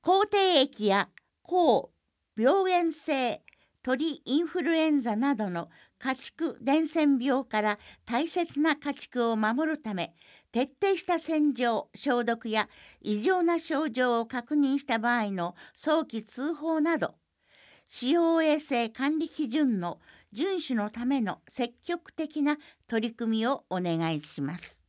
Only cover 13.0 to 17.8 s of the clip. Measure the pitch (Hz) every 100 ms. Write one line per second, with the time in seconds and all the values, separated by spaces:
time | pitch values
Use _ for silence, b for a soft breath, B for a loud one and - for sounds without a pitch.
13 | - 208 240 370 339 339 - 294 311 233
14 | 254 233 233 254 240 302 277 277 - 233
15 | 233 240 208 196 175 B B - 302 320
16 | 320 220 214 - 285 294 311 320 311 330
17 | - _ _ _ b b b b